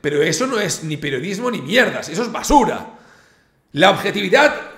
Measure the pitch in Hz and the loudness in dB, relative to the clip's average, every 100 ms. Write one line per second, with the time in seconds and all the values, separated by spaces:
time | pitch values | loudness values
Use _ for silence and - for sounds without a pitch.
0 | 147 143 156 - 262 226 190 - 156 147 | 0 2 2 0 0 0 -2 -4 -6 -6
1 | 147 131 170 190 247 196 135 233 214 131 | -4 -4 -4 -4 -4 -6 0 2 2 -2
2 | 131 165 233 - - 285 175 110 - - | -6 -6 -4 -6 4 4 4 -2 -10 -18
3 | - _ _ _ _ _ _ 139 202 180 | -20 _ _ _ _ _ _ 2 2 4
4 | 202 202 190 262 294 - - | -2 -4 2 4 4 2 -12